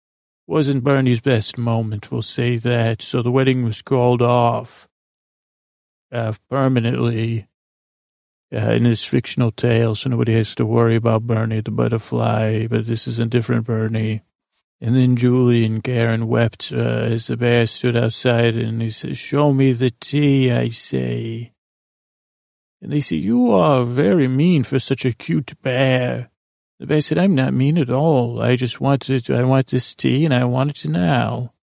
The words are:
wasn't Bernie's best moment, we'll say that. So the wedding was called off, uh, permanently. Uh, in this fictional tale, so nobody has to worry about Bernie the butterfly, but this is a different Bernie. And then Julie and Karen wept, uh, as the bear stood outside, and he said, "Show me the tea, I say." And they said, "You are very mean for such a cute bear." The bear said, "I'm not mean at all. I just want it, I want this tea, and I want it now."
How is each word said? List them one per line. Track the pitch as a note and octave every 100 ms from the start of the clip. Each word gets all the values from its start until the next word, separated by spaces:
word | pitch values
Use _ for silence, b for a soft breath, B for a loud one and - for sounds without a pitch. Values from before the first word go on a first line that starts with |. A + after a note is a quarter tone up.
| _ _ _ _ -
wasn't | D#3 C#3 C#3
Bernie's | C3+ C#3 B2+ A#2
best | C#3 A#2 - -
moment, | A#2 A2+ A2 G#2 -
we'll | A#2+
say | - - A#2+ A#2+
that. | A#2+ A#2 A2+ A2
So | - B2
the | A#2+
wedding | C3 C3 B2+
was | A#2 G#2+
called | - C3 B2 A#2+
off, | B2 A#2+ A#2+ A2+ A#2+ - - _ _ _ _ _ _ _ _ _ _ _ _
uh, | A#2+ A2+ G#2+ _
permanently. | C3+ C3 B2+ A#2 B2 A#2+ A2+ A2+ A2+ - _ _ _ _ _ _ _ _ _ _
Uh, | A2+ A2
in | A#2
this | A#2+ A2
fictional | - C3 - - A#2
tale, | - A#2+ A2+ A#2 G#2+
so | C3
nobody | A#2+ A2+
has | A2+ A2
to | -
worry | A2 A#2 A#2
about | A2+ A2+ A2+ A#2
Bernie | A2 A2+ A2
the | A2
butterfly, | A#2 A#2+ A2+ - A#2+ A2+ A2+ A2 A2 A2+
but | A2+ A2
this | A2+ A#2+
is | A2+
a | A2+
different | A#2+ A#2 A#2+ A2
Bernie. | A2 A2+ A2+ A2 G#2+ - _ _ _ _ _
And | A2+
then | B2+ B2+ B2
Julie | B2 B2+ B2 A#2+
and | A2 A2
Karen | B2+ A#2+ A#2 A2+ A2+
wept, | A#2 A2+ - -
uh, | A#2+
as | A#2 A#2 A2+ A2+ -
the | A#2+
bear | A#2+ A#2+ A2+
stood | - B2 A#2
outside, | A#2 - B2+ A#2 A#2
and | A#2 A2+ A2+
he | A2+
said, | - - C3+
"Show | - C#3+ D3
me | C3+ C3+
the | A#2+ B2+
tea, | - - D3 D3 C#3 B2+
I | A#2+ A#2+
say." | A#2 - C3 B2 A#2 A2+ A2+ A#2 _ _ _ _ _ _ _ _ _ _ _ _ _
And | -
they | D3
said, | - -
"You | F#3 A#3+ B3
are | F#3+ D#3+ C3
very | A#2+ B2+ F3+ F#3 C3
mean | C3 F3 D#3+
for | - C3+
such | - C3+
a | B2+
cute | - - D#3+ - -
bear." | C3+ B2+ C3 B2+ B2 B2 B2 _ _ _ _ -
The | -
bear | D3+
said, | - E3
"I'm | G3
not | C#3 C3
mean | C3 C3+ E3+
at | B2
all. | C3 D#3+ C3+ A#2+ A2+
I | A2+
just | B2+ B2 -
want | C3 C3+ -
it, | C3 -
I | B2
want | B2+ C3 -
this | B2+ - -
tea, | C3 C3
and | D#3+
I | B2
want | B2 B2+ C#3+ -
it | D3+
now." | E3 F3 B2 A2 A#2 B2 _